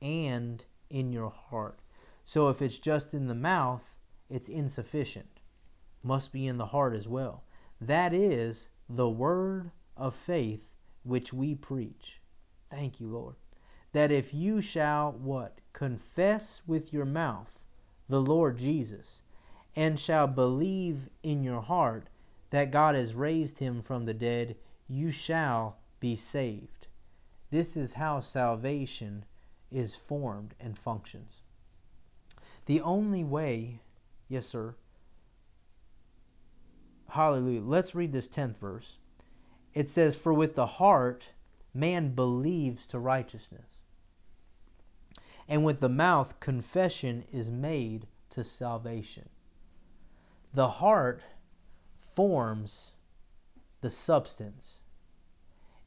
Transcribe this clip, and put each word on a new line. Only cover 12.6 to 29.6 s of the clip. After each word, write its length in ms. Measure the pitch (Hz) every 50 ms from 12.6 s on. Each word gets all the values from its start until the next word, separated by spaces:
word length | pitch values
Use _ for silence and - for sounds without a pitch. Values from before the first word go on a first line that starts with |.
| - -
Thank 300 | 139 143 143 127 - -
you, 80 | 117
Lord. 280 | 107 110 117 117 123 127 - - - - - - - - - - -
That 200 | - 151 151 147
if 220 | 147 139 - - 147
you 280 | 147 175 208 220 208
shall, 500 | 202 - - 165 151 147 147 147 151 147
what? 500 | 139 117 131 135 135 127 113 - - - - - -
Confess 880 | - 143 131 120 104 - - - 170 185 202 214 214 214 - - - -
with 280 | 165 160 156 156 - 156
your 120 | 147 139
mouth 580 | 135 143 165 165 135 110 92 107 - - - - - - - - - - - -
the 140 | - 135 139
Lord 360 | 131 135 160 160 165 139 120
Jesus, 680 | 117 123 143 165 151 117 107 104 101 - - - - - - - - - - - - - - -
and 240 | 156 156 160 156 143
shall 280 | - - 160 156 143
believe 840 | 135 131 131 127 127 131 139 165 190 190 190 180 170 151 135 135 - - - -
in 200 | 156 147 143 135
your 180 | 127 123 117
heart 460 | 110 135 180 175 151 120 113 110 - - - - - - - - - -
that 200 | - 143 143 135
God 220 | 139 147 156 156 143
has 200 | 135 123 110 110
raised 440 | 120 143 156 165 160 156 139 - -
him 220 | 139 127 120 117
from 240 | 107 - 135 120 117
the 80 | 113 110
dead, 420 | 110 117 117 120 120 117 120 113 - - - - - _
you 220 | - 131 135 156 165
shall 680 | 139 - - - 165 165 156 135 120 113 113 107 104 - - - - -
be 160 | 127 120 117
saved. 720 | 107 - - - 143 131 117 104 98 - - - - - - - - - - - - - - - - - -
This 260 | 143 160 165 165 -
is 180 | 160 135 117 -
how 260 | 127 156 156 147 135
salvation 1040 | - - - 135 123 117 117 110 120 135 147 143 135 - - - 113 104 101 104 104 - - - - - - -